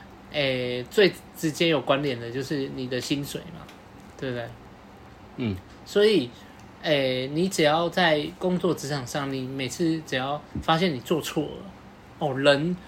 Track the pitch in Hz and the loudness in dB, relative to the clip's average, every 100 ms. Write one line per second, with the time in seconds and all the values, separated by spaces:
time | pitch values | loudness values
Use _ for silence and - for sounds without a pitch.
0 | - - - 151 139 127 123 123 123 - | -20 -20 -10 -2 0 0 -2 -4 -2 6
1 | 190 - - - 165 139 170 147 123 139 | 6 4 -16 -4 -4 2 4 4 4 2
2 | 143 120 117 127 127 147 139 139 127 127 | 2 -4 -6 -6 -4 -4 -4 -6 -4 -4
3 | - 139 143 - - 160 - - - - | -2 -4 -4 -8 -10 -16 -16 -20 -20 -20
4 | - - 135 120 117 117 - - - - | -20 -10 -8 -6 -8 -14 -20 -20 -20 -20
5 | - - - - 117 92 - - - 202 | -20 -20 -20 -6 -4 -4 -10 -20 -2 4
6 | 214 196 120 - - - - - 170 147 | 6 4 0 -8 -20 -20 -20 -10 0 2
7 | 131 127 135 151 190 185 147 160 170 185 | 2 0 -2 -2 -2 2 4 4 0 2
8 | 170 151 156 - 185 180 175 147 127 143 | 4 2 0 -4 -2 0 0 -2 -2 -6
9 | 123 151 139 135 127 135 127 - 165 160 | -4 -6 -4 -4 -6 -6 -6 -2 0 0
10 | 151 131 135 147 - - - 160 180 131 | -2 -4 -2 -4 -6 -8 0 2 2 -2
11 | - 160 - - 143 - - - - - | -2 -2 0 -4 -4 -6 -14 -18 -20 -20
12 | - - 151 131 143 143 165 180 | -20 -6 -4 2 6 6 4 -2